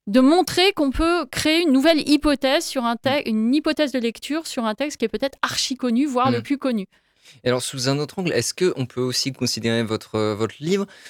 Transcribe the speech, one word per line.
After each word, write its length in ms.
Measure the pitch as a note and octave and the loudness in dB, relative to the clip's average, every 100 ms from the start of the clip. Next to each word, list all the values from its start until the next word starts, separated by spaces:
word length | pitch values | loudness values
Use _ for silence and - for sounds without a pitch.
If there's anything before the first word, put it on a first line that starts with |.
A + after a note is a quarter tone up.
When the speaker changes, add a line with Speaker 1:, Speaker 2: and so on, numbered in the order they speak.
| - | 0
Speaker 1:
de 140 | A#3 | 4
montrer 520 | C4 F4 - - F#4+ | 6 4 2 2 2
qu'on 180 | - C#4 | 2 0
peut 360 | B3 E4 F4 C#4+ | 0 0 0 -2
créer 360 | - D4+ D#4+ | -2 0 2
une 100 | F4 | 4
nouvelle 340 | C4 D4+ D#4 - | 4 4 4 2
hypothèse 560 | D4 D4+ C#4 C4 D#4 | 2 2 2 2 0
sur 200 | E4 C4+ | 0 -2
un 120 | A#3 A#3 | -2 -2
te-, 120 | - | 0
Speaker 2:
Mm. 200 | C#4+ - | 0 0
Speaker 1:
une 260 | A3 A3+ | 0 2
hypothèse 380 | D4 D#4 D4+ D4 | 2 2 0 0
de 60 | C4 | 0
lecture 480 | A#3 - - D4+ D#4+ | -4 -6 -6 -6 -6
sur 180 | - | -4
un 100 | A3+ | -4
texte 240 | G#3+ D4 - | -4 -6 -4
qui 60 | |
est 40 | A3+ | -4
peut-être 300 | - C#4 - | -4 -6 -4
archi 340 | - - - B3+ | -4 -4 -4 -4
connu, 300 | B3 A3+ D4 | -2 0 0
voire 240 | B3 B3 | 0 0
le 80 | A#3+ | 0
Speaker 2:
Mm. 20 | |
Speaker 1:
plus 160 | - C#4 | -2 -4
connu. 280 | C4+ A3+ F#3+ _ _ _ - - | -2 -4 -6 _ _ _ -20 -6
Speaker 2:
Et 40 | B2 | -2
alors, 140 | B2 | -2
sous 260 | - C3+ B2+ | -2 -4 -2
un 100 | C#3+ | -2
autre 200 | D3+ - | -4 -4
angle, 140 | F3 | -2
est-ce 200 | A#2 - | -2 -2
qu'on 320 | - F#3 - | 0 -2 0
peut 160 | B2 - | -4 -4
aussi 320 | B2+ B2 C3+ | -4 -2 -4
considérer 500 | C3 B2 - A#2 A2+ | -4 -4 -2 -2 0
votre, 320 | A2 A2 - A2 | 0 -4 -4 -2
euh, 180 | G#2+ | -2
votre 220 | G#2 A2 - | 0 -4 -4
livre 260 | D3+ G3 G3+ - | -2 -2 -2 -10